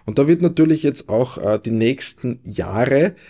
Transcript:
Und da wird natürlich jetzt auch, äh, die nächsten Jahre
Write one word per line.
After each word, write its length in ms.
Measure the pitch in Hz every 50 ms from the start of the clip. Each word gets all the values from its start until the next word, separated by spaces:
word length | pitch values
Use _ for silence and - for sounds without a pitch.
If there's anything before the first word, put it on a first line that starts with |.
| -
Und 140 | 110 107 -
da 80 | 143 151
wird 140 | 170 170
natürlich 420 | 180 170 170 - 160 160 156 156 -
jetzt 240 | 147 143 - - -
auch, 280 | 104 113 127 123 - -
äh, 220 | - 104 107 107
die 120 | - 117
nächsten 680 | 113 110 113 120 139 - - - - - - 123 117 - -
Jahre 720 | - 104 - 87 87 95 110 123 131 135 139 165 202 196 - - -